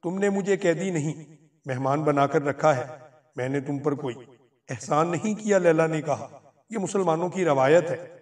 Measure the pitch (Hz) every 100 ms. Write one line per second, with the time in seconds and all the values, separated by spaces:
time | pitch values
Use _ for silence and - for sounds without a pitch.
0 | 175 190 202 196 190 190 175 165 190 170
1 | 147 156 147 - _ _ 139 127 135 147
2 | 151 143 139 156 143 135 156 131 - -
3 | - _ _ - 127 143 135 143 147 143
4 | 135 120 120 - 123 _ - 123 - 151
5 | 170 170 214 214 214 196 175 160 160 160
6 | 151 131 139 - _ _ _ 220 185 202
7 | 180 160 175 185 170 139 131 165 165 185
8 | - -